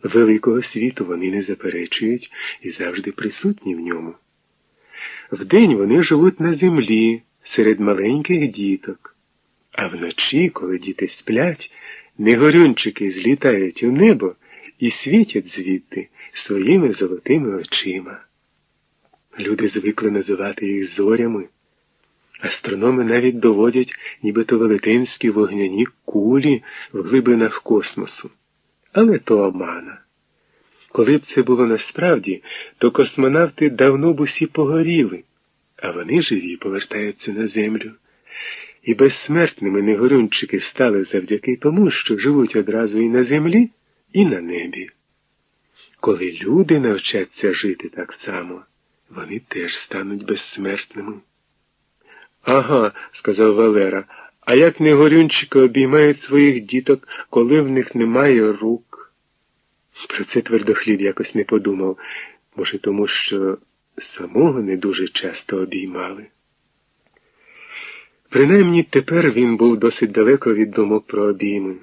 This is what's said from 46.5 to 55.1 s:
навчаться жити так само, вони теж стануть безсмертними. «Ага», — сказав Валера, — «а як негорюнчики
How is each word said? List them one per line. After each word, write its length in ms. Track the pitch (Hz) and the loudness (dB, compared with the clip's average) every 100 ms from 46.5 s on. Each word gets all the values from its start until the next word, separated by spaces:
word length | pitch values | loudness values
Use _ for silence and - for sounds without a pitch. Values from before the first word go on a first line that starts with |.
| 147 170 156 | 2 4 2
навчаться 760 | 123 101 - 104 92 - 104 | 2 -2 -2 -6 -6 -4 -4
жити 360 | 90 101 90 82 | -2 -4 -6 -10
так 240 | - 87 - - | -12 -14 -14 -12
само, 360 | 92 87 90 _ _ _ _ _ | -12 -12 -16 _ _ _ _ _
вони 320 | 95 90 104 _ | -18 -12 -14 _
теж 260 | 95 87 - | -10 -10 -10
стануть 500 | - 95 95 101 - | -10 -10 -8 -10 -6
безсмертними. 880 | 101 - - 98 98 - - 104 101 _ _ _ _ _ _ _ _ _ - _ _ | -6 -6 -10 -8 -8 -10 -14 -14 -16 _ _ _ _ _ _ _ _ _ -20 _ _
«Ага», — 480 | - 131 123 139 107 - - | 0 0 2 0 0 -4 -20
сказав 440 | - - 98 110 104 | -8 -4 2 4 4
Валера, — 500 | 113 104 95 95 98 - - _ | 4 4 0 -2 -8 -20 -20 _
«а 140 | - 123 | 2 6
як 240 | 165 165 | 6 4
негорюнчики 800 | 156 147 151 | 4 6 6